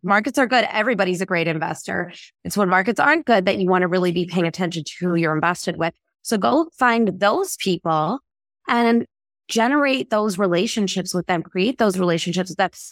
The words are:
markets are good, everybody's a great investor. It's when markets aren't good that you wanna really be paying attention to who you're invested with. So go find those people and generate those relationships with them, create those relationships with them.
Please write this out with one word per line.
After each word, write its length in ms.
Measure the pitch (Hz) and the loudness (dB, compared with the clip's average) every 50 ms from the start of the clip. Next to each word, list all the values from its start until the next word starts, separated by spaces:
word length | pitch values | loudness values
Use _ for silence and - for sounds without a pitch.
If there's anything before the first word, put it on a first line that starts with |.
| - | 0
markets 340 | 180 202 208 214 285 - 285 | 2 2 2 2 0 0 0
are 100 | 262 220 | 0 2
good, 200 | 254 247 214 - | 2 2 2 2
everybody's 520 | - 214 214 247 247 185 196 185 180 170 | -2 -2 0 0 0 0 0 0 0 -2
a 40 | 190 | -2
great 220 | - 185 170 165 165 | -2 -2 0 0 0
investor. 640 | 160 160 160 165 160 - - - 190 175 175 175 - - - - _ _ _ | -2 -2 -4 -4 -6 -8 -8 -6 -6 -4 -6 -6 -10 -16 -20 -20 _ _ _
It's 140 | 175 - 208 | -6 -2 0
when 120 | 202 180 | 2 2
markets 300 | 185 185 185 226 214 - | 2 2 2 2 0 2
aren't 260 | - 285 311 320 - | 2 2 2 2 2
good 200 | - 233 196 180 | 2 2 2 4
that 140 | 196 190 214 | 2 0 2
you 80 | 185 180 | 2 2
wanna 180 | 185 180 180 175 | 2 2 2 2
really 240 | 175 185 180 180 | 2 2 2 0
be 140 | 170 180 180 | 0 0 -4
paying 200 | 180 160 185 170 | -2 -2 0 0
attention 380 | 165 160 - 190 170 165 165 147 | 0 -2 -2 -4 -4 -4 -6 -8
to 100 | - - - | -10 -10 -6
who 160 | 180 180 175 | -4 -2 0
you're 180 | 170 165 156 156 | 0 0 0 0
invested 440 | 156 160 170 175 - - 185 165 160 | 0 0 -2 -2 -2 -4 -6 -4 -4
with. 160 | 165 165 - _ _ _ _ _ _ | -4 -4 -6 _ _ _ _ _ _
So 140 | - 233 208 | -4 -2 0
go 320 | 185 117 247 311 330 330 - - | 2 2 2 2 0 -2 -2 0
find 420 | 254 247 233 233 233 196 185 185 | 0 2 2 2 2 0 0 0
those 360 | 202 202 - 359 392 370 - - | 0 2 2 0 -2 -4 -6 -6
people 640 | - - 175 170 - 170 160 156 156 165 233 277 - _ _ _ _ _ _ _ _ - | -2 -2 -2 -2 -2 -2 0 0 0 -2 -2 -6 -8 _ _ _ _ _ _ _ _ -2
and 380 | 254 240 233 233 233 233 - - _ _ _ _ _ _ _ - | 0 2 4 4 2 2 0 -2 _ _ _ _ _ _ _ -4
generate 640 | - 226 226 247 285 294 285 277 269 262 254 - | -2 0 2 2 2 2 2 2 0 -2 -2 -2
those 280 | 226 214 214 220 185 175 | -2 0 0 0 0 0
relationships 760 | 208 180 170 170 202 226 - 226 202 185 - 185 175 - - | 0 2 2 2 0 0 0 -2 -2 -2 -2 -4 -4 -4 -4
with 140 | 180 170 - | -4 -2 0
them, 160 | 180 165 160 | -2 -2 -2
create 340 | - - 185 185 240 - - | -4 -4 -2 0 0 0 0
those 220 | 233 208 185 185 | 0 0 2 0
relationships 500 | 180 175 165 165 - 180 160 185 185 190 | 0 0 0 0 -2 -2 -2 -4 -4 -4
with 80 | - - | -2 -2
them. 140 | 190 175 - - - - | -2 -2 -4 -8 -18 -20